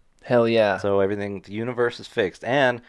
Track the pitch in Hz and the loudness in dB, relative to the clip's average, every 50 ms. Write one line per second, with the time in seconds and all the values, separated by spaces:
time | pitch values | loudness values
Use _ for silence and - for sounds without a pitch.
0 | _ _ _ _ _ - 127 120 117 117 113 113 107 101 95 90 - 101 101 98 | _ _ _ _ _ 0 2 2 4 4 4 4 4 4 2 0 0 0 2 2
1 | 98 98 104 101 101 101 101 95 - - 101 107 113 123 123 120 123 120 117 - | 2 0 0 -4 -6 -8 -8 -10 -12 -12 -10 -8 -6 -6 -2 -2 -2 -2 -2 -6
2 | 104 - - 120 104 87 - - - 110 127 147 135 127 120 120 - | -14 -8 -2 -2 -2 -2 -2 -6 -6 -2 0 2 2 2 0 -2 -8